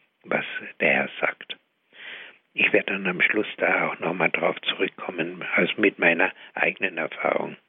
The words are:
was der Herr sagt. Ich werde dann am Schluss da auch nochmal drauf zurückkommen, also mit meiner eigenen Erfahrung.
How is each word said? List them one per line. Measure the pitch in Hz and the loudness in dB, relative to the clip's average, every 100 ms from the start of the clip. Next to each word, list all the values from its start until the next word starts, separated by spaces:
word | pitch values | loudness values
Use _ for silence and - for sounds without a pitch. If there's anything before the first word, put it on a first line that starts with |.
| _ _ | _ _
was | - - - - - - | -4 -2 -2 -8 -10 0
der | 76 | 4
Herr | 67 67 - | 4 0 -2
sagt. | - - - - _ _ _ - - - - - _ | -2 -2 -10 -14 _ _ _ -20 -16 -14 -16 -20 _
Ich | - - | 0 4
werde | 101 - | 4 2
dann | 98 95 | -2 -2
am | 90 | 2
Schluss | - 107 104 - | 2 2 -2 0
da | 87 - - | 0 2 0
auch | - | -2
nochmal | 85 90 82 | -2 2 2
drauf | - 85 - | 2 0 0
zurückkommen, | - - 98 - - 87 85 90 - - | -2 0 -2 -2 -8 -6 -6 -6 -4 0
also | 90 - | 0 2
mit | - - | 2 4
meiner | 87 85 90 - - - | 2 4 2 -2 -12 -2
eigenen | 85 95 95 82 | -2 0 -4 -2
Erfahrung. | 78 - - - - - | -4 -2 0 0 -2 -8